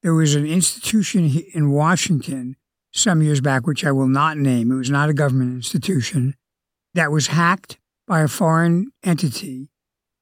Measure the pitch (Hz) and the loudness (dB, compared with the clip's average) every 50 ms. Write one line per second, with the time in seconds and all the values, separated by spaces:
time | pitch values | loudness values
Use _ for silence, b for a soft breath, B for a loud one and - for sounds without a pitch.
0 | _ 175 165 160 160 151 143 147 147 151 160 185 170 - - - - - - 220 | _ 2 2 4 4 4 2 0 0 0 0 0 0 0 -2 -6 -8 -2 -2 0
1 | 196 - - 196 170 156 131 160 - - - 170 151 143 139 143 147 160 180 170 | -2 0 0 0 2 2 0 -2 -4 -4 -4 0 0 2 2 2 2 2 2 0
2 | - - 185 139 - - - 135 123 123 135 _ _ _ _ _ _ _ _ - | 0 -2 -2 -2 -2 -4 -8 -8 -8 -10 -12 _ _ _ _ _ _ _ _ -2
3 | - 233 180 160 156 151 151 139 127 143 135 131 117 156 147 - - 151 139 135 | 0 0 2 2 2 2 2 2 2 0 0 0 0 -2 -4 -2 -2 -2 0 2
4 | 135 131 131 139 147 160 156 151 139 135 127 120 113 117 131 131 127 123 143 143 | 2 2 2 2 2 0 0 0 0 2 2 2 0 0 0 -2 -2 -2 0 0
5 | 147 151 156 139 156 139 131 131 127 123 127 127 120 - - 180 - - 190 147 | 2 0 2 2 2 2 2 0 0 -2 -4 -6 -10 -6 -6 -4 -2 -2 -2 -2
6 | 120 - - 143 123 131 139 _ _ _ _ _ _ _ _ _ _ _ _ 180 | -2 -2 -2 -2 -2 -2 -4 _ _ _ _ _ _ _ _ _ _ _ _ -2
7 | 165 147 147 156 139 - - 160 170 170 185 190 - - - _ _ _ _ _ | 0 0 0 0 -2 0 0 2 2 2 2 0 -4 -16 -20 _ _ _ _ _
8 | _ - 202 160 156 143 - - - 160 160 160 170 170 170 175 190 269 _ _ | _ -2 0 0 2 0 0 0 0 2 2 2 2 2 2 0 0 -4 _ _
9 | - 190 170 147 - 151 113 - - - 131 131 135 147 _ _ _ _ _ _ | -2 -2 -2 0 0 -4 -4 -6 -12 -12 -12 -14 -14 -16 _ _ _ _ _ _
10 | _ _ _ _ | _ _ _ _